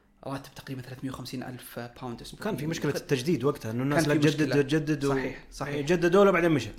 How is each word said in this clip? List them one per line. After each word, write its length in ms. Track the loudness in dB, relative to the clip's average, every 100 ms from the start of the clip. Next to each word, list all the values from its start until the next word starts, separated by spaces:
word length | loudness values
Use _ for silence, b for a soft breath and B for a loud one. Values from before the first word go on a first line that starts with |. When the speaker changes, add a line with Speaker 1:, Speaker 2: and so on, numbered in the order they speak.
| B B -10
Speaker 1:
راتب 280 | -10 -12
تقريبا 280 | -16 -12 -12
ثلاثمية 280 | -12 -10 -10
وخمسين 320 | -10 -10 -10
ألف 360 | -10 -12 -14 -12
باوند 420 | -14 -12 -12 -10
أسبوعيا. 240 | -12 -8
Speaker 2:
كان 120 | -6 -4
في 100 | -4
مشكلة 260 | -2 -2
Speaker 1:
ف-، 40 | -2
Speaker 2:
التجديد 480 | -2 -2 0 0
وقتها، 260 | 0 -2 -4
إنه 120 | -4
الناس 240 | 0 2 2
Speaker 1:
كان 140 | 4
في 60 | 4
Speaker 2:
لا 60 |
تجدد، 160 | 4 2
Speaker 1:
مشكلة. 140 | 2
Speaker 2:
تجدد 420 | 2 0 0 -2
و-، 40 | 0
Speaker 1:
صحيح، 380 | 0 -2 -8 -14
صحيح. 240 | -10 -6
Speaker 2:
يعني 120 | -4 0
جددوا 380 | 2 6 8
له 60 | 8
بعدين 200 | 6 4
مشى. 200 | 2 0